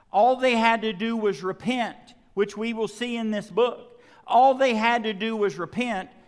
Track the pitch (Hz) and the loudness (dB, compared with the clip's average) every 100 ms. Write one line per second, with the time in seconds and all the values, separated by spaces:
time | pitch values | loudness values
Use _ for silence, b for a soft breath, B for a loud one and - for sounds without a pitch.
0 | b 190 233 254 254 233 226 226 220 180 | b 2 4 4 2 2 2 2 -2 -4
1 | 226 233 208 156 180 185 190 254 208 - | -4 -2 -2 -2 -6 -6 -4 -4 -4 -8
2 | - - _ - 202 208 226 226 208 - | -20 -20 _ -4 -2 -2 -6 -4 -6 -6
3 | 240 233 220 208 208 180 247 - - - | -6 -4 -2 -4 -2 0 0 0 -14 -20
4 | B B - 226 269 262 269 220 226 240 | B B 0 4 6 4 2 2 2 0
5 | 220 190 220 220 202 156 165 208 247 196 | -2 -4 -4 -2 -2 -2 -8 -6 -4 -6
6 | 185 b | -8 b